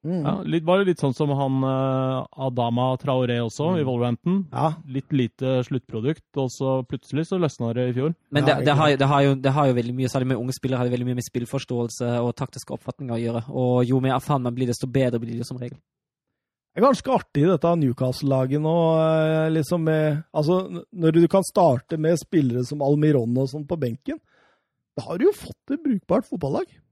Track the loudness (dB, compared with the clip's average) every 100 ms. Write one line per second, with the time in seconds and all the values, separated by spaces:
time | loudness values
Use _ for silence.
0 | -4 -4 -2 -4 -2 -2 2 2 2 0
1 | -2 0 -2 0 0 0 0 0 0 0
2 | -2 -4 -6 -8 -6 -2 -2 0 0 -2
3 | -2 0 0 0 -4 -2 -2 0 0 0
4 | -2 -2 0 -2 -2 -2 -2 -2 -8 -8
5 | -2 0 0 _ -2 0 0 -6 _ -4
6 | -4 -4 _ -4 -4 -2 -2 -2 -4 -10
7 | _ -6 -2 -2 -2 -2 -4 -2 -2 -2
8 | -2 -4 _ 0 2 2 4 4 4 4
9 | 4 4 4 4 0 2 2 2 0 -2
10 | -2 -2 -2 -2 -2 -4 -2 -2 0 -2
11 | -2 -4 -4 -6 -6 -8 -6 -4 -4 -4
12 | -2 0 -2 -4 -8 -10 -12 -12 -10 -10
13 | -8 -4 -2 -4 -6 -2 2 2 4 2
14 | 2 -2 0 -2 -2 -4 -4 -4 -2 0
15 | 0 -2 -6 -8 -10 -10 -12 -14 _ _
16 | _ _ _ _ _ _ _ 2 4 4
17 | 2 0 0 2 2 4 2 2 2 0
18 | -2 -2 0 0 0 0 0 2 2 4
19 | 2 2 2 2 2 0 0 0 2 2
20 | 2 -2 -4 -2 2 0 0 -10 -12 0
21 | 4 6 6 4 2 4 4 4 -2 -2
22 | 0 0 0 0 2 0 -4 -2 0 4
23 | 4 2 2 0 -2 -4 -6 -4 -4 -6
24 | -8 -8 _ _ _ _ _ _ _ -12
25 | -8 0 0 0 -10 -18 _ -4 0 -2
26 | _ -2 -2 -6 -4 -4 -6 _ _